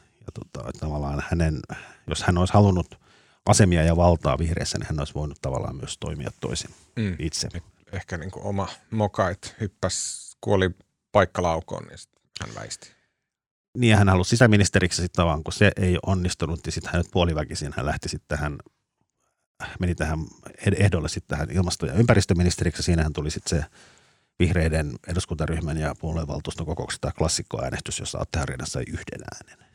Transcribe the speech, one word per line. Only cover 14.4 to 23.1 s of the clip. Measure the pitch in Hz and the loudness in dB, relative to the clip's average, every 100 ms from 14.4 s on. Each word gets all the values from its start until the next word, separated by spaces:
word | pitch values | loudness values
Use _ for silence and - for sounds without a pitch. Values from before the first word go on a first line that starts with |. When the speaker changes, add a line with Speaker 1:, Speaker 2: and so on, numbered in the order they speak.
| 120 104 95 98 90 - | 6 6 6 4 2 0
Speaker 1:
sit | 87 | -2
tavallaan, | - 82 78 | 0 2 0
kun | 78 | -4
se | - 104 - | 2 4 4
ei | 92 90 - | 0 0 0
onnistunut, | 95 90 - 73 82 - | 0 0 -2 -4 -6 -6
niin | |
sit | 80 - | -8 -4
hän | 87 | -2
nyt | - | 0
puoliväkisin, | 92 87 76 76 87 71 - | 2 2 0 -4 -6 -8 -4
hän | 71 | -4
lähti | 73 80 | -4 -6
sit | 76 - | -10 -6
tähän, | 73 73 71 - _ _ _ _ _ _ _ _ _ - - | -4 -4 -8 -14 _ _ _ _ _ _ _ _ _ -16 -6
meni | 90 82 | -4 -2
tähän | 78 80 67 - - - 101 | -2 -4 -6 -14 -20 -4 0
ed-, | 98 95 | 4 4
ehdolle | 85 76 | 2 -2
sit | - - | -6 -6
tähän | 73 73 | -6 -2
ilmasto- | 92 82 - 73 | -2 -2 -2 -2
ja | |
ympäristöministeriksi. | 80 120 104 - 87 90 - 85 - | 2 4 4 4 4 4 2 -2 -2
Siinä | - 82 | 0 2
hän | 80 | 2